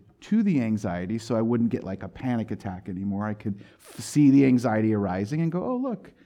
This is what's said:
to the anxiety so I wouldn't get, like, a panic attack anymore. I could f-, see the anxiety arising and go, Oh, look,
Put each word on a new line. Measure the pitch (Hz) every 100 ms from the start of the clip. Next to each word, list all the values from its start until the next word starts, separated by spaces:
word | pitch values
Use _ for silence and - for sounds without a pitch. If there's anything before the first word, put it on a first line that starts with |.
| - _
to | - 214
the | 202 147
anxiety | 113 107 104 87 90 113
so | -
I | 117
wouldn't | 113 120 117
get, | 123
like, | - 95
a | 95
panic | - 131 120 110
attack | 101 104 92 101
anymore. | 92 101 98 107
I |
could | 104 110 101
f-, | - _ - -
see | - 151 147
the | 139 135
anxiety | 127 117 110 110
arising | 107 98 92 104 151
and | 165
go, | 175
Oh, | 185 254
look, | 262 220 - -